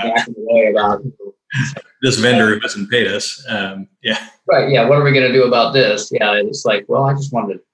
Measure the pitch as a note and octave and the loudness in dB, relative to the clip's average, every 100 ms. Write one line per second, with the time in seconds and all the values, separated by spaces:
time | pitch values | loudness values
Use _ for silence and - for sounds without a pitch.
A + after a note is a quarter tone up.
0 | A#2 A2+ A#2 A2 A2+ A#2 A2 G#2 G#2 B2+ | -2 -2 -4 -8 0 2 4 2 0 -2
1 | C#3 - - - _ C3 A#2 - - - | -8 -14 -20 -20 _ -6 -6 -8 -18 -4
2 | C3 A2 A#2+ A#2+ G#2+ G#2 - G#2 G2+ B2 | -2 2 2 4 4 2 -4 -8 -2 0
3 | G2 G2+ - - - G#2+ F#2+ G2 F#2+ _ | 0 -4 -8 -12 -10 -8 -6 -10 -16 _
4 | B2 A2 - _ - C3 C3+ C3 A#2+ C#3+ | -6 -6 -8 _ 0 2 4 2 4 4
5 | C#3 C3+ B2+ C3 A#2+ A#2+ A2+ C3+ G#2+ G#2 | 4 2 4 4 4 2 2 2 2 0
6 | - - G#2 G#2 G#2 - A#2+ G#2 - B2 | -4 -2 0 0 -2 -4 -2 -2 -2 0
7 | C#3 C#3 - A#2+ G#2 F2+ _ | 0 -2 -4 -4 -6 -10 _